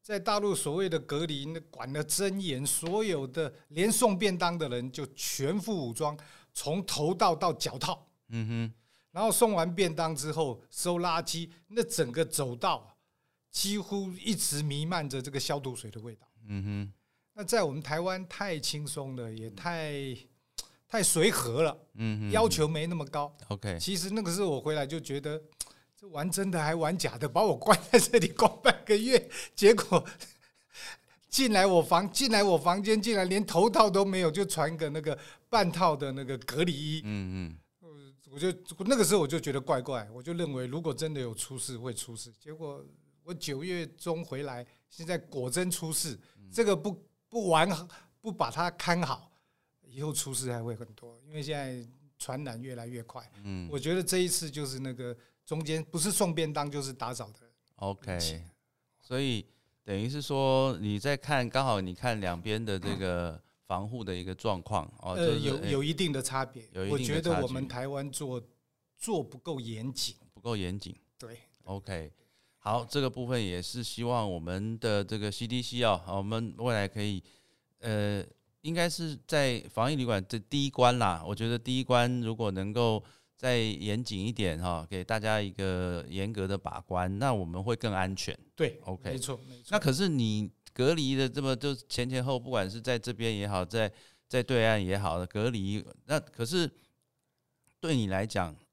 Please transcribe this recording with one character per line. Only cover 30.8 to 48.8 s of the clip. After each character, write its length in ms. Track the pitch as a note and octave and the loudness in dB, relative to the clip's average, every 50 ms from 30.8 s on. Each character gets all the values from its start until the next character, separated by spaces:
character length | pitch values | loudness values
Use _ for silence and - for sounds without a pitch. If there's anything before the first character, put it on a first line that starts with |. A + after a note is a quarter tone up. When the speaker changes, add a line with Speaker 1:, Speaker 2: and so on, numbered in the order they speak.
| - - - - _ _ _ _ _ _ | -14 -14 -14 -16 _ _ _ _ _ _
Speaker 1:
进 240 | - - C4+ A#3+ | 2 4 4 6
来 120 | G#3+ F#3+ F#3+ | 6 6 6
我 160 | G3+ F#3 E3+ | 8 8 8
房-， 300 | D#3 - F3+ E3+ G3 G3 | 8 8 4 4 4 2
进 180 | - - C4+ B3+ | 0 0 2 4
来 100 | A3 G#3 | 6 6
我 160 | G3+ G3+ F3+ D#3+ | 6 8 6 6
房 240 | C#3 F3 F3 G3+ | 6 4 2 4
间， 180 | G3 G#3+ A3 A3 | 4 4 4 4
竟 140 | F#3+ A#3 A3+ | 4 2 2
然 120 | G3 F#3 F3+ | 2 2 2
连 160 | F#3 G#3 G#3+ | 2 2 0
头 240 | - - E3+ F#3+ A3+ | 4 4 6 6 6
套 180 | - E4 E4+ G#3 | 8 8 8 8
都 160 | F3+ G3 G3 | 8 4 4
没 140 | G3 F#3+ F#3 | 4 2 2
有， 120 | F#3 E3 | 2 2
就 140 | D3+ F#3+ G3+ | 2 2 0
传 320 | G3 - E3+ D3 D#3 E3 | 0 2 0 0 0 0
个 140 | D#3 D#3+ D3 | -2 -4 -4
那 100 | C#3+ D#3+ | -4 -4
个 160 | D3 D#3 C#3+ - - - - - _ _ | -2 -2 -4 -4 -8 -18 -20 -20 _ _
半 220 | - A3 G3+ F3 | 4 4 4 4
套 240 | D3 E3+ F#3+ E3+ D3+ | 2 4 4 4 4
的 160 | C3+ C#3+ C#3 | 2 -2 -4
那 140 | C3 C3+ C3+ | -4 -6 -6
个 120 | B2 C3+ B2 | -6 -6 -6
隔 260 | A2 - A#2+ C#3+ E3+ | -6 -6 0 0 2
离 80 | F3 | 2
衣。 300 | D#3 C3+ D3 D3+ D#3 D#3 G#2 | 0 -2 -2 -4 -4 -4 -4
Speaker 2:
嗯， 480 | G#2+ G#2 G2+ F#2+ F#2 F#2+ F#2+ F2+ E2 | -4 -4 -2 -2 -4 -4 -4 -6 -6
嗯。 60 | D#2+ D#2+ _ _ _ _ | -8 -12 _ _ _ _
Speaker 1:
呃， 60 | - E3 D3+ C#3+ C#3+ C3+ C3+ _ _ - | -20 -20 -20 -20 -20 -20 -20 _ _ -18
我 40 | C3+ | -8
就， 160 | C#3+ D#3+ F#3 F3+ F3+ - - D#3+ - | -2 -2 -2 -2 -2 -10 -18 -10 -6
那 160 | F#3+ G3+ C#4 | 2 2 4
个 80 | B3 G3+ | 6 6
时 100 | D#3 G3 | 6 6
候 60 | G3+ | 4
我 60 | D#3 C3+ | 4 4
就 100 | D#3+ E3 | 0 -2
觉 140 | - D3 | -2 -2
得 80 | B2+ C#3 | -2 -2
怪 200 | C3 - D#3 B2+ | 0 0 0 0
怪， 280 | B2 C#3 C3+ A#2+ G#2+ G#2 | 0 -2 -4 -6 -6 -8
我 80 | A2 B2 | -14 -14
就 120 | B2 D#3+ | -8 -6
认 200 | E3+ E3+ F3 D3+ | -4 -4 -2 -2
为 140 | C#3 B2+ B2+ | -2 -4 -4
如 160 | B2 C3 D#3+ | -4 -6 -4
果 100 | E3 D#3 | -4 -4
真 220 | C3+ - D#3+ D#3 D#3 | -4 -4 -4 -4 -4
的 60 | C#3 | -4
有 120 | B2+ A#2+ | -6 -6
出 240 | A2 G2 - - C3+ | -6 -8 -8 -8 -8
事， 220 | B2+ - - B2+ A#2 | -10 -8 -8 -8 -8
会 160 | A#2+ B2+ A2+ | -8 -8 -8
出 220 | A2+ - - A#2 | -8 -10 -12 -12
事。 160 | A2 - A#2+ A2 _ | -14 -14 -16 -18 _
结 120 | _ D3+ | _ -18
果 320 | D#3 D#3 E3 D3 C#3+ C#3 C#3 C#3+ C#3+ - _ _ _ _ | -14 -12 -12 -12 -12 -12 -16 -20 -20 -20 _ _ _ _
我 100 | _ E3 | _ -14
九 300 | F3+ - - D3+ C#3+ C3+ | -12 -8 -6 -6 -6 -4
月 240 | D3+ F#3 F3+ F3 E3 | -4 -4 -4 -4 -6
中 380 | C#3 - - - F3 E3 E3 E3+ | -8 -10 -8 -4 -4 -2 -4 -4
回 180 | - C3+ C3+ | -8 -8 -8
来， 240 | D3 C#3 B2+ A#2+ B2 - _ _ _ _ | -6 -8 -8 -10 -12 -14 _ _ _ _
现 160 | - - E3 | -16 -14 -6
在 100 | D#3+ F3+ | -4 -4
果 320 | E3+ - - - C#3 B2 B2+ | -4 -4 -6 -6 -4 -4 -2
真 220 | A#2+ F3 F#3 F3+ | 0 0 0 0
出 220 | E3+ - E3 D#3+ | -2 -4 -4 -4
事。 260 | D#3+ - - E3 A#2 - - - _ - | -4 -4 -4 -4 -6 -10 -14 -20 _ -20
Speaker 2:
嗯。 120 | G2+ F#2+ | -20 -8
Speaker 1:
这 140 | F#2 A3+ A3+ | 0 2 4
个 100 | G#3 G3 | 4 4
不， 300 | D#3 D#3 G#3 F#3 - - _ _ _ _ _ | 2 0 -4 -6 -6 -12 _ _ _ _ _
不 200 | - A#3 G#3 F3+ | -4 -2 2 4
玩， 200 | E3 D#3 E3 G3+ F#3 D#3 F3+ F3 - - - _ _ _ | 6 6 6 6 2 -2 -4 -12 -18 -20 -20 _ _ _
不 100 | - A3 | -10 -10
把 180 | F3+ - D3 A#2 | -2 -2 -2 -2
它 200 | - D#3 E3+ F3 | 0 -2 -2 -2
看 320 | E3+ F3 | -2 -4